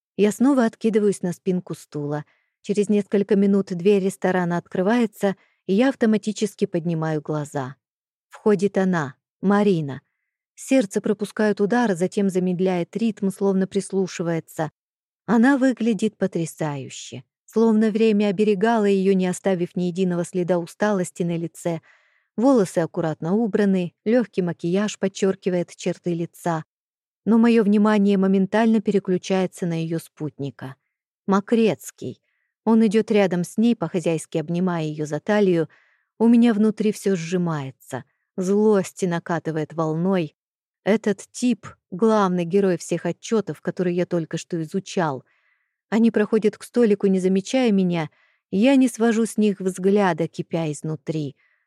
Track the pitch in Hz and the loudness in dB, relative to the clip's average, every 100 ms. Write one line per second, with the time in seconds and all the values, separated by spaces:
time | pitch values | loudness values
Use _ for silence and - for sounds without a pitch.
0 | _ - 208 202 254 269 226 - 220 214 | _ 0 0 2 2 4 2 0 0 2
1 | 208 185 180 170 - 180 - 170 - 151 | 2 0 -4 -4 -4 -4 -4 -12 -10 -10
2 | 147 147 - _ _ _ - 202 202 208 | -6 -8 -10 _ _ _ -4 -2 0 0
3 | 202 202 196 202 202 196 196 180 180 202 | 0 -2 2 2 4 2 0 -2 2 2
4 | 190 - 185 185 175 175 - - 185 240 | 0 -2 -2 0 0 -4 -4 -2 0 2
5 | 226 - 202 190 _ _ - 196 262 - | 0 -2 -4 -4 _ _ -2 2 2 2
6 | 226 214 220 208 208 - 196 175 165 165 | 0 0 -2 -4 -6 -4 -4 -2 -4 -2
7 | 160 156 - 151 147 147 127 139 _ _ | -2 -4 -4 -6 -6 -8 -8 -12 _ _
8 | _ _ _ - 220 202 196 196 190 175 | _ _ _ -4 0 2 0 0 0 0
9 | 135 - _ _ 190 202 208 175 143 131 | -4 -10 _ _ 0 2 2 0 -2 -10
10 | - _ _ _ _ - - 269 208 208 | -16 _ _ _ _ -20 0 0 0 -2
11 | - 202 202 - 214 202 202 240 233 170 | -2 -4 -4 -2 0 0 0 2 0 0
12 | 180 - 196 180 180 175 185 180 165 196 | -2 0 0 0 -2 0 0 0 -4 -2
13 | 226 208 196 - 196 190 190 196 - 190 | -4 -2 -4 -2 0 0 0 -4 -4 -2
14 | 180 - 170 165 - - 156 - _ _ | -4 -4 -4 -4 -6 -8 -8 -10 _ _
15 | _ _ - 226 247 277 262 233 226 196 | _ _ 0 4 4 4 2 0 -2 -2
16 | 220 - 190 175 160 - 156 143 131 - | -4 -4 -4 -4 -6 -6 -6 -6 -10 -16
17 | - 131 - _ _ 220 226 220 220 208 | -16 -18 -20 _ _ 0 2 4 2 2
18 | 220 208 208 190 214 196 226 233 202 196 | 2 2 2 2 0 2 2 2 2 2
19 | 190 190 185 175 196 185 175 - 180 175 | 2 2 0 -2 -2 -2 -2 -4 -4 -2
20 | 185 175 170 180 175 180 170 - 208 196 | -2 -2 -4 -4 0 -2 -2 -4 -2 0
21 | 170 - 175 170 165 - 175 165 - _ | -4 -4 -4 -4 -6 -6 -6 -6 -10 _
22 | _ _ _ - 254 254 185 - 160 - | _ _ _ 0 2 4 2 0 -2 -2
23 | 160 151 160 202 233 190 202 190 175 - | -4 -4 -2 0 0 0 2 0 -2 -6
24 | 208 247 214 - 175 160 170 190 208 - | 0 0 0 -4 -4 -4 -2 -2 -2 -4
25 | 196 - 190 190 190 180 170 - 185 165 | -6 -2 -2 -2 -2 -2 -4 -6 -6 -4
26 | 180 170 165 - 175 160 - _ _ _ | -4 -4 -6 -6 -6 -4 -8 _ _ _
27 | _ _ - 226 233 226 202 208 214 214 | _ _ 2 4 6 4 4 4 4 4
28 | 202 202 190 196 190 208 226 220 214 196 | 4 2 2 2 2 2 2 2 2 0
29 | 190 180 - 190 180 - 175 165 160 165 | 0 -4 -2 -2 -2 -4 -6 -4 -4 -6
30 | - - 151 - 139 - 131 131 _ _ | -8 -10 -10 -8 -10 -10 -16 -16 _ _
31 | _ _ - 196 202 233 220 143 - - | _ _ -2 -2 0 0 2 0 -8 -14
32 | 123 123 _ _ _ _ - 226 220 214 | -14 -14 _ _ _ _ 2 4 4 2
33 | 214 208 190 180 175 - 233 233 165 180 | 2 2 2 0 -4 0 0 0 -4 -4
34 | 165 160 - 165 156 175 185 170 156 151 | -2 -4 -4 -6 -4 -2 -2 -2 -4 -6
35 | 151 151 - 208 196 170 156 _ _ _ | -6 -6 -2 0 2 2 -2 _ _ _
36 | _ - 233 240 240 208 220 214 214 202 | _ 0 4 6 4 4 0 0 -2 -2
37 | 196 190 165 180 175 156 135 - - 123 | -2 -2 -2 -2 -2 -4 -8 -14 -12 -12
38 | - _ _ - 185 202 214 202 180 - | -12 _ _ -6 -2 2 4 2 0 -4
39 | 190 170 - 165 160 156 151 156 160 160 | -4 -2 -2 -4 -4 -6 -6 -4 -2 -2
40 | 185 190 156 - _ _ _ _ 185 220 | 0 0 -2 -10 _ _ _ _ -2 0
41 | 220 196 - - 247 220 - - _ 180 | 0 -4 -8 -4 -2 -2 -6 -20 _ -2
42 | 226 220 190 180 170 196 190 170 - 170 | 2 2 2 0 0 0 0 -2 -4 -4
43 | 175 165 - 226 196 151 - 165 180 175 | -4 -8 -4 -4 -2 -8 -8 -4 -2 -2
44 | 175 180 156 165 - 170 156 190 - - | -2 -4 -4 -8 -8 -8 -6 -8 -6 -4
45 | 160 131 - _ _ _ _ _ _ 214 | -2 -4 -12 _ _ _ _ _ _ 2
46 | 226 220 214 220 208 - - 240 233 208 | 2 2 2 2 0 -2 -4 0 2 2
47 | 196 185 185 190 190 262 240 196 180 170 | 2 2 2 0 0 0 2 2 2 -2
48 | 151 - _ _ _ 190 247 277 254 - | -6 -12 _ _ _ 0 4 4 2 2
49 | 233 220 220 - 214 190 190 185 185 208 | 0 2 0 0 0 0 -4 -2 2 2
50 | 190 160 165 - - 170 160 147 160 156 | 2 0 -4 -6 -6 -4 -4 -6 -8 -8
51 | - 160 143 - _ _ | -6 -6 -6 -10 _ _